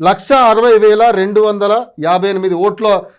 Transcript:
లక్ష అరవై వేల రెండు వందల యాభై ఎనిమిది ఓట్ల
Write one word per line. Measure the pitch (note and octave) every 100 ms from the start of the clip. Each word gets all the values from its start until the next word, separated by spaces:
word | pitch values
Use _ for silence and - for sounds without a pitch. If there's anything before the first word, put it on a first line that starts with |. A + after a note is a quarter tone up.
లక్ష | E3+ G3 -
అరవై | C#4 A#3+ A3 A#3+ A3
వేల | G#3+ G#3+ A#3
రెండు | G3+ F#3+ G#3
వందల | G#3+ G3+ G3+ A3 A#3+ -
యాభై | D#3 F3+ G3
ఎనిమిది | F#3+ F#3+ F3
ఓట్ల | G3+ G#3 A3 G3 -